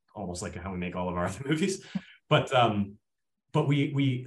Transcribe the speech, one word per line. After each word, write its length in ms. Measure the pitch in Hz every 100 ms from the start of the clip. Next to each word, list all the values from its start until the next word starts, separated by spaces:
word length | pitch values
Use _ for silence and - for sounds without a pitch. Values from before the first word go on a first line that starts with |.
| _
almost 280 | 104 92 87
like 120 | 95 87
how 140 | 95
we 60 | 90
make 160 | 87 90
all 120 | 90
of 80 | 87
our 100 | 90
<laughs> 0 |
other 160 | - 135
movies. 360 | 156 196 - - - - - -
But, 260 | 143 -
um, 400 | 131 117 101 101 - _ _ _ _ _
but 160 | 156 135
we, 240 | 143 139
we 320 | 139 135 123